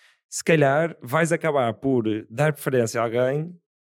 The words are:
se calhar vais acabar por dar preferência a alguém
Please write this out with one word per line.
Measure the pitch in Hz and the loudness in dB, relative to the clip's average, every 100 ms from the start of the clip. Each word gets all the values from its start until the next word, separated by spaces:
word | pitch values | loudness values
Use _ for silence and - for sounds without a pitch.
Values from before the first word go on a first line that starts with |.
| _ _ _ | _ _ _
se | - | -6
calhar | - 160 139 143 165 - | 2 4 4 2 -2 -6
vais | 120 156 165 | -4 0 0
acabar | 165 160 143 117 104 | 0 0 0 0 -2
por | 135 127 110 107 - | 0 0 0 -4 -6
dar | 113 151 | -2 -2
preferência | 147 147 127 110 120 | -2 -2 0 0 -2
a | |
alguém | 113 120 127 147 165 180 _ _ | -2 0 0 -2 -8 -14 _ _